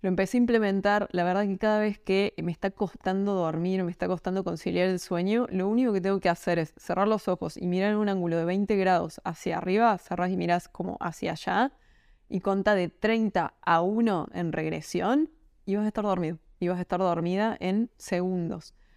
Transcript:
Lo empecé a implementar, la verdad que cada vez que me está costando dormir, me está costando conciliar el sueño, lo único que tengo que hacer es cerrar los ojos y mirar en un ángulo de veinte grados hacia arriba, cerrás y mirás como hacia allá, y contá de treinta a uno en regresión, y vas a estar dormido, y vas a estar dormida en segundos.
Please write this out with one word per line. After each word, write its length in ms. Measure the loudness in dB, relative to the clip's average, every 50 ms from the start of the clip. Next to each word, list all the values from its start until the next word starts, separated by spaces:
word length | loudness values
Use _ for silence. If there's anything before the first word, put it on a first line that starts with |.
Lo 80 | 0 0
empecé 280 | 2 2 0 2 4
a 40 | 2
implementar, 680 | 4 4 4 4 4 4 2 2 2 4 2 2 0 0 0
la 100 | 0 2
verdad 240 | 2 2 0 0
que 100 | 0 -2
cada 220 | 0 0 2 2 2
vez 180 | 2 0 -2
que 380 | -4 _ 0 2 2 2 0 -2
me 140 | -4 -6 -6
está 180 | -4 -2 -4 -6
costando 640 | -2 -2 -4 -4 -4 -6 -4 -2 0 0 0 0 0
dormir, 500 | 0 0 0 0 -2 0 0 0 0 0
me 60 | -2
está 180 | -2 _ -2
costando 360 | -2 -2 -2 -2 -4 -4 -2 -2
conciliar 440 | -4 -6 -4 -4 -2 0 2 2
el 120 | 2 0 -2
sueño, 480 | -4 -4 -2 0 0 2 2 2 0 0
lo 180 | -2 -2 0
único 260 | 2 2 2 2 2 2
que 80 | 0
tengo 180 | 0 0 0 2
que 100 | 2 0
hacer 300 | 0 2 0 0 0 0
es 160 | 0 -4 _
cerrar 300 | -20 -6 -4 0 0 2
los 200 | 2 2 0 0
ojos 300 | -2 -2 -2 -4 -8 -8
y 80 | -6 -4
mirar 260 | -2 0 0 2 0
en 60 | 0
un 120 | 0 0 0
ángulo 280 | 0 0 0 0 0
de 80 | 0 0
veinte 300 | 0 0 0 0 0 2
grados 440 | 2 4 4 4 4 2 -2 -8 -8 _
hacia 340 | -10 -10 -6 -4 -4 -4
arriba, 400 | -2 -2 0 2 4 4 4 2
cerrás 320 | 0 -4 -8 -4 -2 -2 -2
y 80 | -2
mirás 300 | -2 0 0 0 0 -2
como 300 | -8 _ -8 -8 -8 -6 -6
hacia 320 | -6 -8 -6 -6 -6 -6
allá, 400 | -6 -6 -4 -2 0 0 0 0 -2 _ _ _ _ _ _ _ -20 _ _ _
y 120 | -6 -4
contá 340 | -2 0 -2 0 2 2 2
de 140 | 2 0 -2
treinta 680 | -4 _ 0 0 2 2 0 0 0 -2 -2 -2 _ _
a 200 | 0 2 2 2
uno 460 | 2 2 2 2 2 2 2 0 -2 -4 -6
en 180 | -4 -4 -2
regresión, 800 | -2 -2 -2 -4 -4 -6 -8 -4 -4 -2 0 2 2 2 0 -2 -4 _ _ -20 _ _ _
y 100 | -4 -2
vas 100 | 0 0
a 20 |
estar 160 | -2 -2 -2 0
dormido, 340 | 0 0 0 0 -4 -4 -8 _ -20 -8 _
y 80 | -2
vas 100 | -2 -2
a 40 | -2
estar 180 | -2 _ 0 0
dormida 580 | 2 2 2 2 0 0 0 0 0 0 -2 -2
en 300 | -2 0 0 0 0 -2 _
segundos. 800 | _ -6 -4 -2 -2 0 -2 -2 -2 -4 -4 -6 -8 -12 -18 -20 _ _ _ _